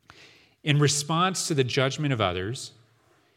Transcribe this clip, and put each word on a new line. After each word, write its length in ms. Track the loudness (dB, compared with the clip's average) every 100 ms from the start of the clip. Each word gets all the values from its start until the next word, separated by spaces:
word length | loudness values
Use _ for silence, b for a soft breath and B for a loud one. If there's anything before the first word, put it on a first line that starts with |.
| _ B B B B B
In 160 | 0 4
response 680 | 4 2 -2 0 0 -2 -2
to 60 |
the 100 | 0
judgment 480 | 0 2 0 0 -2
of 80 | 0
others, 520 | 0 -2 -6 -8 -12 -18 _ b b b b